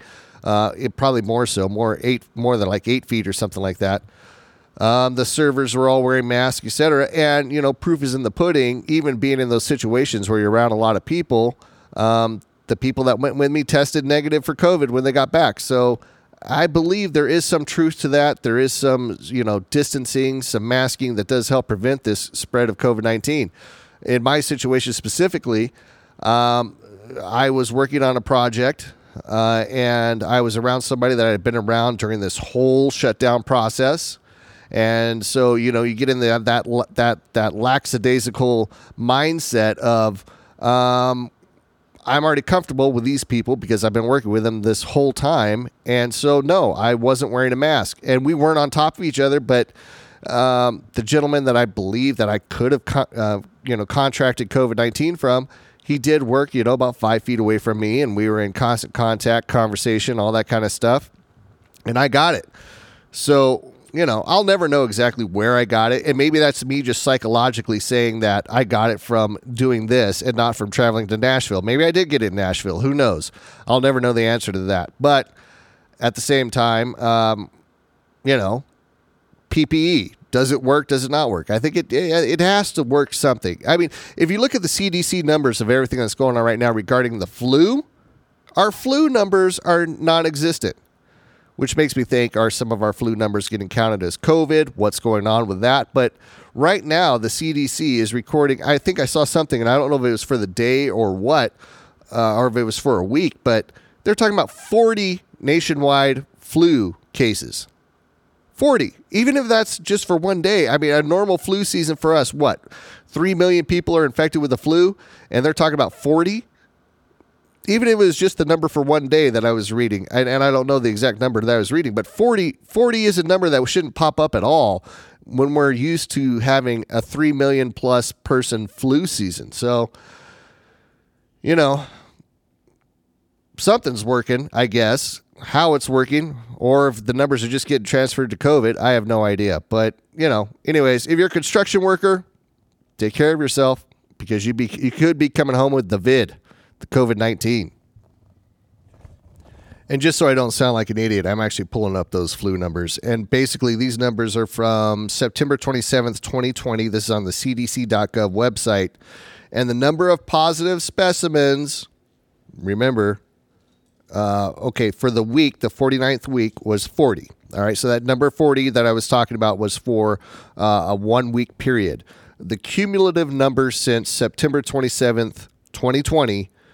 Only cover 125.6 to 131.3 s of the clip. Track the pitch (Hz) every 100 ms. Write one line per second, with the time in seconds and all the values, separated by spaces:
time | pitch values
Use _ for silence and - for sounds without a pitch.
125.6 | 143 120 147 165 - - 135 120 123 135
126.6 | 123 117 - 117 - 143 151 143 139 139
127.6 | 127 - 127 123 117 - - 127 123 113
128.6 | 107 - 131 139 180 - 95 85 - -
129.6 | 120 120 117 - - - - - _ _
130.6 | _ _ _ _ _ _ _